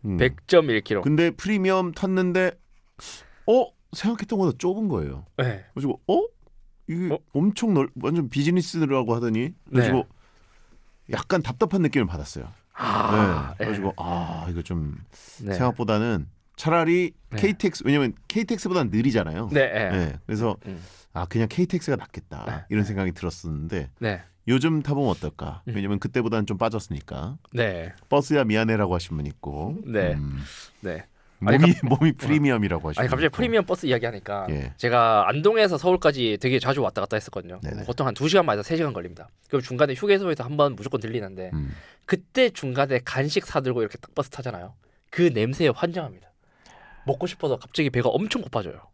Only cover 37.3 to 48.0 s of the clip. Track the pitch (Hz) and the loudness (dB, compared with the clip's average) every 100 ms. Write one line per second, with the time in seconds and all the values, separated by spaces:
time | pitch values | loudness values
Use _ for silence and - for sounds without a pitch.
37.3 | - 90 90 110 104 101 123 131 - 151 | -12 -12 -10 -10 -8 -8 -2 -2 0 2
38.3 | 190 165 104 101 165 156 98 87 82 - | 4 4 0 -2 -2 -2 -4 -10 -14 -20
39.3 | _ _ 139 127 127 147 131 208 196 190 | _ _ -2 -2 0 0 2 2 2 2
40.3 | 151 120 147 143 113 104 131 110 113 98 | -2 -4 2 2 2 -6 -4 -4 -6 -8
41.3 | 95 92 78 69 - - _ - 185 - | -10 -8 -6 -6 -8 -16 _ -4 -4 -2
42.3 | - 247 - 135 127 139 127 123 - 143 | 2 2 0 -6 -2 0 0 -2 -2 0
43.3 | - - 156 131 120 110 - - - 135 | -2 -2 -2 0 0 -2 -6 -12 -6 -6
44.3 | - 127 98 90 - _ _ _ - 175 | -6 -10 -10 -14 -18 _ _ _ 2 2
45.3 | 113 113 135 160 147 175 170 147 90 - | 4 0 2 0 2 -2 -4 -10 -14 -20
46.3 | _ _ _ _ - - - - - 180 | _ _ _ _ -20 -20 -12 -4 -2 -4
47.3 | - 156 120 - - 147 127 | -4 -4 -4 -4 -2 0 2